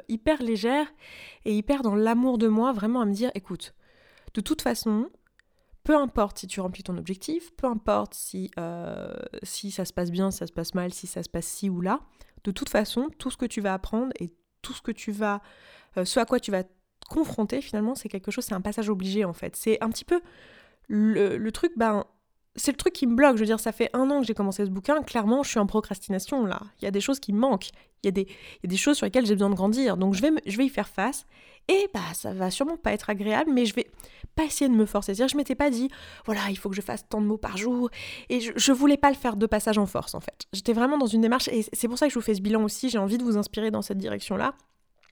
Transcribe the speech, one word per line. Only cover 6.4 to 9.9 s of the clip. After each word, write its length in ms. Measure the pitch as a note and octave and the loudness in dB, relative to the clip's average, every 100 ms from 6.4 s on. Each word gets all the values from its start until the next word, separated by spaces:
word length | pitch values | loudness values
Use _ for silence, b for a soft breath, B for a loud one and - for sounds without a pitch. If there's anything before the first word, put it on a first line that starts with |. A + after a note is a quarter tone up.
si 60 | F#3+ | -10
tu 120 | - | -6
remplis 220 | F#3 F#3 | -6 -6
ton 140 | F#3+ F3 | -8 -8
objectif, 540 | E3 F#3+ - E4 - - | -6 -8 -4 -6 -6 -4
peu 120 | B3+ | -2
importe 460 | A3+ - G#3 G#3 | -2 0 0 0
si, 360 | - - F#3 F#3 - | -8 -10 -8 -8 -8
euh, 560 | E3+ E3+ E3+ - G1+ G1+ G1+ - | -8 -8 -8 -10 -10 -12 -12 -12
si 260 | - - G3+ | -10 -10 -10
ça 140 | F#3+ | -6
se 80 | F3 | -6